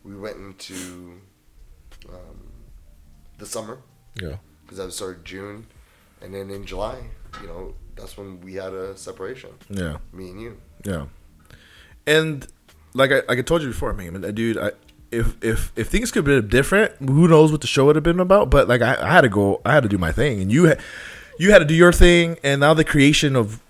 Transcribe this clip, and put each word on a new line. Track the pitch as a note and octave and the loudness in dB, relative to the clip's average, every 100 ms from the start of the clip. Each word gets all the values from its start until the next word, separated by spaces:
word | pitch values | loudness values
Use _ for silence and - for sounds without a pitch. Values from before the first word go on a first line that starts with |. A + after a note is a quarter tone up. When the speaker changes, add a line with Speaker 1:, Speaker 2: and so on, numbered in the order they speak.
Speaker 1:
we | F#2+ | -20
went | G2 G#2+ G2 | -16 -16 -16
into, | G2 F#2 - F#2 F2+ F2+ F2+ F2+ F#2+ _ _ _ - - - - - | -20 -20 -18 -16 -16 -18 -20 -20 _ _ _ _ -20 -20 -20 -20 -20
um, | F2+ E2+ - - - - - - _ - - - - | -20 -20 -20 -20 -20 -20 -20 -20 _ -20 -20 -20 -20
the | G#2 | -14
summer. | A2+ G#2+ C3 _ _ _ - | -14 -14 -18 _ _ _ -16
Speaker 2:
Yeah. | E2+ G2 _ _ _ | -14 -16 _ _ _
Speaker 1:
'Cause | F#2 | -16
that | F#2 | -14
started | F2 F#2+ F2 | -12 -14 -16
June. | E2 F#2+ G2+ G#2 A2+ _ _ _ _ _ | -18 -16 -16 -18 -20 _ _ _ _ _
And | F#2+ | -18
then | G2 G2 | -16 -14
in | G2 | -16
July, | G2 F#2 G#2+ B2+ B2 - - - | -14 -10 -10 -10 -16 -18 -20 -20
you | F2+ | -18
know, | E2+ F#2 - - - | -16 -16 -18 -20 -20
that's | G#2+ - | -20 -18
when | G2 F#2 | -18 -18
we | F#2 | -16
had | F#2+ F#2+ | -14 -12
a | F#2+ F#2+ F#2+ | -12 -14 -14
separation. | - F#2 F#2+ C3 F#2+ - _ | -18 -14 -14 -14 -20 -20 _
Speaker 2:
Yeah. | G2 E2+ D2 - | -10 -8 -10 -16
Speaker 1:
Me | F2+ F#2 | -18 -18
and | F#2+ | -16
you. | A#2 G#2 - _ | -18 -20 -20 _
Speaker 2:
Yeah. | G2+ E2+ C#2 - _ _ _ - _ - _ - - | -10 -8 -10 -20 _ _ _ -20 _ -20 _ -12 0
And | D#3 D#3+ C#3+ - _ _ _ _ | 0 0 -8 -14 _ _ _ _
like | B2 C3+ | -2 2
I, | C3+ - | 2 0
like | B2+ | -4
I | |
told | B2+ E3 | -2 -2
you | C#3+ | -2
before, | F#2+ A2+ | -8 -8
man, | G#2+ F2+ F#2 F#2+ | -8 -10 -10 -8
dude, | G#2 A2+ A2 | -4 -4 -4
I, | G2 - _ _ - | -6 -8 _ _ -8
if, | A#2 A2+ - | -2 -2 -2
if, | A2+ A2+ - - | -4 -4 -4 -8
if | G#2+ | -4
things | G3 A#3 | -2 -2
could | - C#3+ | -2 2
have | C#3 | 0
been | G#2+ | 2
different, | A#2+ C#3 G3 G#3+ - C3+ | 0 2 0 0 -4 -2
who | C#3 E3+ | 4 6
knows | D#3+ D#3 | 6 6
what | D3+ | 2
the | - | -4
show | - | 2
would | C#3 D3+ | 2 2
have | |
been | D#3 F3 | 0 -2
about? | F#3 G3 C3 | 2 2 4
But, | C#3 G2+ | 2 4
like, | B2 | 2
I, | A#2 C3 | 0 -2
I | D2 | 2
had | F3 | 4
to | C3+ | 4
go, | G2+ G2+ - | 2 0 0
I | - | 2
had | D3 | 2
to | A2 | 2
do | G2 | -2
my | E2 | -2
thing, | D#2+ C#3+ G#2+ | -2 -2 -2
and | F#2+ | 0
you | B2+ E3+ | 4 4
ha-, | - - - - - - - | 2 -6 -18 -18 -20 -20 -2
you | F#3 | 6
had | G#3 | 6
to | D3+ | 6
do | |
your | E3 F3 | 6 6
thing, | E3+ F3+ E3+ E3+ E3+ | 8 8 8 2 -2
and | C#3 C#3 | -2 2
now | C#3+ | 4
the | D#3+ | 4
creation | D3+ D3+ C#3 D3+ D3 C3 | 2 4 4 4 2 0
of | G#2+ A2 | -2 -8